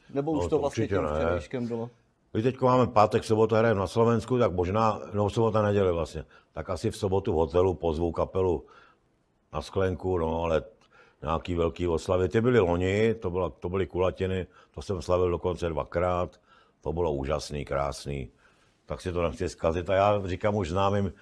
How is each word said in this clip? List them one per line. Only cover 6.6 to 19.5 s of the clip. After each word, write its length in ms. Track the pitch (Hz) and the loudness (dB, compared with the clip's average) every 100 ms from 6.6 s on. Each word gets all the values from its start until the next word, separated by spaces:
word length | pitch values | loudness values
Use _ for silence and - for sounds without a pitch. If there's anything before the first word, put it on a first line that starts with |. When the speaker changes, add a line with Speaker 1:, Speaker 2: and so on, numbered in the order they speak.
| 73 | -8
Speaker 2:
asi 200 | 90 110 | -4 -4
v 60 | - | -2
sobotu 360 | 101 95 113 | 0 0 2
v 40 | 80 | 0
hotelu 380 | 82 90 92 | 2 4 2
pozvu 380 | 82 85 78 85 | 2 -2 0 -2
kapelu 540 | 80 78 95 95 80 - - - _ _ _ _ _ _ | -2 -2 0 0 -2 -6 -20 -20 _ _ _ _ _ _
na 100 | 76 | -10
sklenku, 560 | - 98 95 85 95 90 | -6 -2 -2 -2 -2 -2
no, 240 | 80 82 | -2 -2
ale 200 | 85 80 - - _ _ - _ | 0 0 -2 -12 _ _ -20 _
nějaký 320 | - 80 - | -4 -4 -2
velký 340 | 87 82 - 87 | 0 0 0 -2
oslavy. 400 | 82 - 92 92 | -2 0 0 2
Ty 120 | 113 | 2
byly 180 | 117 123 | 4 4
loni, 560 | 87 87 92 101 113 | 4 2 2 2 0
to 160 | 110 95 | 0 -4
byla, 200 | 87 87 | -4 -4
to 180 | - 90 | -6 -6
byly 180 | 95 90 | -4 -2
kulatiny, 600 | 87 92 87 92 95 85 - - | 0 -2 0 -4 -4 -6 -14 -18
to 120 | - | -14
jsem 200 | - 95 | -8 -6
slavil 280 | 80 90 92 | 0 2 2
dokonce 380 | 85 92 82 87 | 0 -2 -4 -4
dvakrát. 720 | 76 67 85 90 90 87 - _ _ _ _ | -4 -4 -2 0 0 -2 -8 _ _ _ _
To 120 | 76 | -6
bylo 200 | 80 85 | -2 -2
úžasný, 520 | 71 67 76 - 73 | -2 -2 -4 -4 -8
krásný. 680 | 69 69 71 67 - 69 62 - _ _ _ _ - | -4 -4 -4 -6 -8 -8 -10 -14 _ _ _ _ -14
Tak 140 | 73 | -10
si 120 | 92 | -6
to 100 | 87 | -2
nechci 260 | 85 80 | -2 -2
zkazit. 420 | 87 | -6